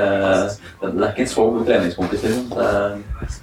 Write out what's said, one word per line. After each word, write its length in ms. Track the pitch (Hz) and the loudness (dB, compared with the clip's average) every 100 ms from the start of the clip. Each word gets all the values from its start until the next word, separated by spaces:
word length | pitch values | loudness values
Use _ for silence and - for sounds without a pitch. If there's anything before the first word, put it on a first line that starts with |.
| 98 98 95 95 101 - - - | 2 2 2 2 0 -4 -14 -8
den, 140 | 95 92 | -4 0
den 60 | |
er 100 | - | 0
ikke 80 | - | 0
en 60 | 131 | 0
så 240 | - 110 | 2 2
god 160 | 113 113 | 4 2
treningskompis, 560 | 98 87 90 90 101 | 2 2 -2 -4 -2
liksom. 260 | 110 123 123 | 0 -2 -2
Det, 540 | 98 - 101 101 104 101 - - - | -2 0 0 -2 -4 -10 -8 -8 -10